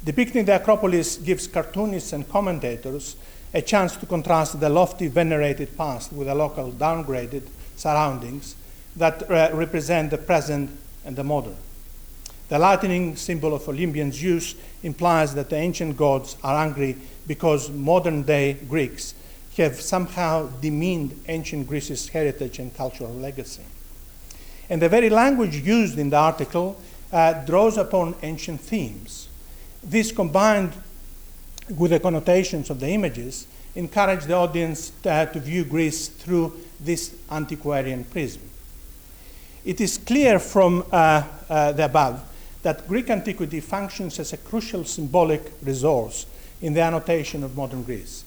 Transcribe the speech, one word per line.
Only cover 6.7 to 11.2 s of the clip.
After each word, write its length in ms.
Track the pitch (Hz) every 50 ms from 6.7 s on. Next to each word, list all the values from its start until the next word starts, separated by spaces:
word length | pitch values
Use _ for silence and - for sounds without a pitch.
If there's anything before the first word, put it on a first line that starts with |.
downgraded 720 | 127 120 147 160 165 165 151 135 131 127 120 113 143 139 - - - - - - -
surroundings 800 | - - 160 147 151 156 143 131 123 117 120 131 143 - - - - - - - - - - -
that, 340 | - 165 160 160 - - -
uh, 220 | 180 160 160 165 160
represent 560 | 156 170 160 - 165 147 143 175 165 156 147
the 80 | 151
present 540 | 147 - - 175 156 139 151 147 143 139 135 143 - - - - - -
and 100 | 147 131
the 80 | 139